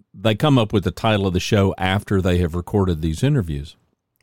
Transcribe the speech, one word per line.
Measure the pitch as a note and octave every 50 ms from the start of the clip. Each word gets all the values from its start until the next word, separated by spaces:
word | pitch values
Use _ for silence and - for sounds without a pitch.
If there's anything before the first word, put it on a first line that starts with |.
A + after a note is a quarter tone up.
| - _ -
they | G2+ G2 A2 A2
come | G2+ D3+ D3+ C#3 B2+
up | A2 G2+ -
with | G#2 E2+
the | A2
title | - - - A2+ G#2+ G2+ G2
of | F#2+ F2
the | F2+
show | - - A#2 G#2 G2 F#2+ - -
after | F#2 F#2 F#2+ G2+ - - G#2 F#2+
they | F2 F#2 F2+
have | F2+ F2+ E2 D#2+
recorded | F2 E2+ - - G#2 F#2+ F2+ F2 D2+
these | D#2+ E2 D#2+ D#2 A#2+
interviews. | C#3 D3+ C3+ F#2+ D#2+ D2 C#2 D2 - - _ _ _ _ _ _ _ _ _